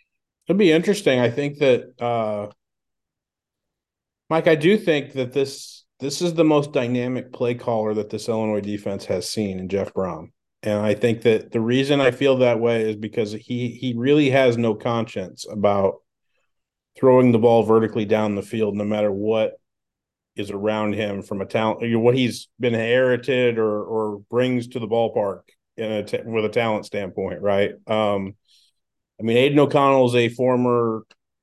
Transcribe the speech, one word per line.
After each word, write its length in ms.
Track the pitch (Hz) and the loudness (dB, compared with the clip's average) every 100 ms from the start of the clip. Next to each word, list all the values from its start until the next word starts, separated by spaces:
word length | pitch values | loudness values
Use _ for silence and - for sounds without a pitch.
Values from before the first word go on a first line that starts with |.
| _ _ _ _ - | _ _ _ _ -2
it'll 100 | 190 | 2
be 140 | 180 | 4
interesting. 480 | 160 175 196 147 127 | 4 2 0 2 2
I 100 | 120 | 2
think 280 | 123 143 147 | 0 -6 0
that, 420 | 139 123 - - | 2 2 0 -8
uh, 500 | 117 117 107 104 104 - _ _ _ _ _ _ _ _ _ _ _ _ _ _ _ _ - | -4 -2 -4 -6 -10 -16 _ _ _ _ _ _ _ _ _ _ _ _ _ _ _ _ -4
Mike, 160 | 160 165 | 0 2
I 80 | |
do 240 | 156 160 214 | 4 4 2
think 340 | 175 147 127 | 2 -2 -2
that 200 | 135 123 | -6 -4
this, 500 | 143 135 - - - _ - | -2 -4 -6 -18 -20 _ -10
this 220 | 139 143 | -8 -4
is 100 | 175 | -2
the 120 | 165 | 2
most 280 | 156 151 147 | 4 2 0
dynamic 600 | 147 120 123 123 127 - | -2 -2 -2 -2 -6 -8
play 220 | - 123 | -6 -4
caller 380 | 120 - 113 107 | -4 -4 -2 -2
that 140 | 107 104 | -2 -4
this 200 | 110 - | -6 -4
Illinois 340 | 113 110 104 | -2 -2 -4
defense 420 | 101 104 104 98 - | -4 -6 -6 -8 -4
has 220 | 92 - | -6 -4
seen 300 | - 101 92 | -4 -4 -6
in 100 | 92 | -4
Jeff 240 | 98 92 | -4 -4
Brohm. 360 | - 92 78 82 _ _ _ | -4 -6 -6 -14 _ _ _
And 160 | 110 104 | -4 -2
I 160 | 107 | 0
think 280 | 101 120 117 | 0 0 2
that 300 | 120 110 - | 2 2 0
the 80 | 120 | -4
reason 400 | 113 131 139 143 | 0 0 2 2
I 100 | 131 | 2
feel 280 | 120 139 127 | 2 2 4
that 200 | 123 113 | 4 2
way 300 | 117 117 110 | 0 0 -2
is 80 | 104 | -4
because 360 | 107 120 104 | -6 -4 -4
he, 360 | 107 - 123 120 | -6 -8 -6 -6
he 240 | 120 127 | -6 -6
really 360 | 117 131 151 139 | -2 2 4 4
has 260 | 135 131 117 | 4 4 2
no 180 | 117 | 0
conscience 680 | 107 127 117 113 101 90 - - | -2 -2 -2 -4 -8 -10 -12 -12
about 460 | 107 101 101 95 - _ _ _ _ _ _ _ _ _ - | -2 0 2 0 -2 _ _ _ _ _ _ _ _ _ 0
throwing 360 | 131 127 127 | 6 6 6
the 60 | 113 | 6
ball 260 | 117 117 | 6 4
vertically 420 | 104 110 110 117 104 | 4 4 2 -2 0
down 280 | 107 107 | 0 0
the 80 | 101 | -4
field, 320 | 98 113 104 | -6 -4 -4
no 100 | 104 | -2
matter 280 | 104 107 104 | -4 -2 -2
what 480 | 98 107 110 104 - _ _ _ _ _ _ _ | -2 -2 0 -2 -6 _ _ _ _ _ _ _
is 160 | - 101 | -12 -10
around 440 | 101 107 107 107 | -6 -4 -2 -2
him 260 | 101 104 98 | -4 -6 -8
from 200 | - 101 | -8 -10
a 40 | 95 | -6
talent, 360 | 113 110 104 | -2 -2 -2
you 80 | 117 | -2
know, 100 | 117 | 0
what 160 | 120 131 | 2 2
he's 320 | 120 - - - | 0 -4 -14 -6
been 160 | 123 | -2
inherited 840 | 113 113 127 127 123 131 127 123 113 | -2 0 2 2 0 -2 0 0 0
or, 240 | 110 104 | -2 -2
or 340 | 92 110 110 101 - | -4 -4 -4 -6 -6
brings 380 | 117 127 123 120 | -2 0 -2 -6
to 100 | 123 | -8
the 100 | 107 | -4
ballpark 540 | 117 113 113 101 95 _ _ _ - | -2 0 -2 -4 -6 _ _ _ -8
in 160 | 110 | -6
a 100 | 107 | -4
t-, 160 | 104 - | -4 -6
with 220 | 117 113 107 | -4 -2 -2
a 20 | |
talent 380 | 117 113 104 - | 0 0 -2 -6
standpoint, 560 | 104 95 101 95 82 | -8 -8 -6 -6 -4
right? 300 | 101 98 101 - - | 0 2 0 -2 -4
Um, 480 | 107 104 101 95 - _ _ _ _ _ _ _ - | 0 0 -2 -6 -12 _ _ _ _ _ _ _ -8
I 40 | |
mean, 120 | 113 120 | 0 2
Aiden 220 | 139 147 | 4 4
O'Connell 480 | 139 147 139 135 123 | 4 4 4 6 4
is 80 | |
a 160 | 120 120 | 2 0
former 720 | 120 127 123 123 120 117 110 - _ _ _ | 0 0 2 2 2 0 -4 -10 _ _ _